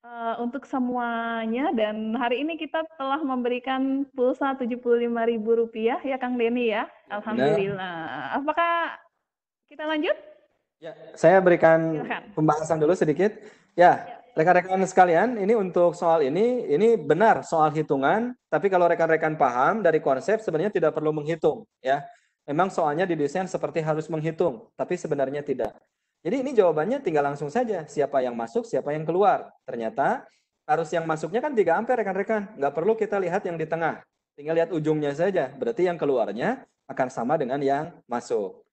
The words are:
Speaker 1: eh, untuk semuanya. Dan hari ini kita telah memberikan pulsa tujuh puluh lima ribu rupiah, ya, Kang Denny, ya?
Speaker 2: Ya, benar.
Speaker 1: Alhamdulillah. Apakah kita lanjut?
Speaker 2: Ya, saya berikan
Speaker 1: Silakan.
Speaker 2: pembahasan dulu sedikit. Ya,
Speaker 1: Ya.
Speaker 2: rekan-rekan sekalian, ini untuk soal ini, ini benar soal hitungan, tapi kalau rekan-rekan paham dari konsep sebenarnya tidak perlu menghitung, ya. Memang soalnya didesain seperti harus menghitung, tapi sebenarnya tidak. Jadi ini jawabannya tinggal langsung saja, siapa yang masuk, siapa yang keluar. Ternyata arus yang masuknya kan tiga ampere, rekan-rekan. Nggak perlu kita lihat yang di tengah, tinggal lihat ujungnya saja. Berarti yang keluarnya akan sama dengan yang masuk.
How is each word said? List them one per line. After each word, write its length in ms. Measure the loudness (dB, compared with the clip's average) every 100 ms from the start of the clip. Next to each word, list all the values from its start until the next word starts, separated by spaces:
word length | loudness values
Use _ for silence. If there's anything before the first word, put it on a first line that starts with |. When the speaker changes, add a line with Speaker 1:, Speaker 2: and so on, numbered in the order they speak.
Speaker 1:
eh, 320 | -14 -6 -4 -2
untuk 320 | -4 -6 -6
semuanya. 1040 | -2 -2 -2 -2 -4 -4 -4 -2 -2 0
Dan 400 | 0 -2 -2 -4
hari 320 | -2 -2 -2
ini 160 | -4 -6
kita 240 | -6 -6 -6 -8
telah 240 | -4 -2
memberikan 800 | -2 -2 -2 -4 -2 -2 0 -2 -4
pulsa 400 | 0 0 0 -2
tujuh 240 | -2 -4 -4
puluh 240 | 0 2
lima 240 | 2 0
ribu 320 | 0 0 0 0
rupiah, 400 | 0 -2 -2 -2
ya, 160 | -4 -4
Kang 160 | -4 -2
Denny, 320 | 0 0 0
ya? 160 | -2
Speaker 2:
Ya, 0 |
benar. 400 | -6 -12 _ -10
Speaker 1:
Alhamdulillah. 720 | -6 0 2 2 -2 -4 -8 -8 -10 -10 -6 -4
Apakah 640 | -2 0 0 0 -4 -8 _ _ _ _ _ _ _
kita 160 | -10 -4
lanjut? 240 | -2 -2 -4 -6 -20 _ _ _ _
Speaker 2:
Ya, 160 | -18 -16 -20 2
saya 240 | 6 6
berikan 560 | 6 6 6 6 2 -2
Speaker 1:
Silakan. 260 | -4 -8 -6 0
Speaker 2:
pembahasan 400 | 2 2 0 2
dulu 160 | 2
sedikit. 400 | 2 2 2 0 -2 -20 -20 _
Ya, 320 | 6 6 6
Speaker 1:
Ya. 160 | -4 -18 -8 0
Speaker 2:
rekan-rekan 480 | 4 4 2 0
sekalian, 560 | 2 6 6 6 2 0
ini 160 | 0 2
untuk 400 | 2 2 2 2
soal 240 | 2 2
ini, 480 | 2 2 0 0 0
ini 320 | 2 4 2
benar 400 | 2 4 4 4
soal 320 | 0 2 2
hitungan, 640 | 2 -2 0 2 2 -2 -8 _
tapi 160 | -2 2
kalau 160 | 4
rekan-rekan 560 | 4 4 2 2 0 2
paham 400 | 0 4 2 4
dari 240 | 2 2
konsep 400 | 0 -2 0 -2
sebenarnya 240 | -2 -2 -2
tidak 240 | 0 0
perlu 240 | 0 -4 -4
menghitung, 480 | -4 0 0 0 -12 _
ya. 240 | -2 -2 -4 -20 _ _
Memang 240 | -6 -2 0
soalnya 400 | 0 -2 0 -2
didesain 400 | -2 -2 -2 -6
seperti 320 | -6 -6 -4
harus 240 | -4 -4 -4
menghitung, 560 | -4 -6 -2 -2 -2 -16 -10
tapi 240 | -6 -6
sebenarnya 400 | -4 -2 -2 -4
tidak. 320 | -6 -4 -4 -8 _ _ _ _
Jadi 200 | -4 -4
ini 120 | 2
jawabannya 480 | 4 4 2 -2 -2
tinggal 320 | -2 0 -2
langsung 160 | -4 -4
saja, 400 | -4 -2 -6 -6
siapa 320 | -4 -2 0
yang 160 | -2 -4
masuk, 280 | -6 -6 -4
siapa 240 | -6 -4
yang 120 | -6 -2
keluar. 440 | 2 2 2 -4 _
Ternyata 600 | -12 -8 -6 -2 -2 -2 -8 _ _ _ -2
arus 240 | -2 0
yang 160 | -4 -4
masuknya 320 | -4 -2 -4
kan 160 | -2 0
tiga 200 | 2 2
ampere, 240 | 0 -2
rekan-rekan. 480 | -2 -4 -2 -4 -4 -4
Nggak 180 | -4 0
perlu 160 | 0 0
kita 200 | -2 -2
lihat 280 | -2 -2 -4
yang 80 | -6
di 80 |
tengah, 400 | -4 -2 -2 -4 -14 _ _ -14
tinggal 200 | -2 0
lihat 160 | 0
ujungnya 400 | 0 0 0 -2
saja. 360 | 0 0 0 -4
Berarti 360 | -4 -4 0 0
yang 80 | 0
keluarnya 680 | 0 2 0 -2 -2 -4 -10 _ -12
akan 200 | -4 -4
sama 280 | -2 -2 0
dengan 240 | 0 0
yang 320 | 0 0 -4 -12
masuk. 600 | _ -8 -2 -4 -4 -10 _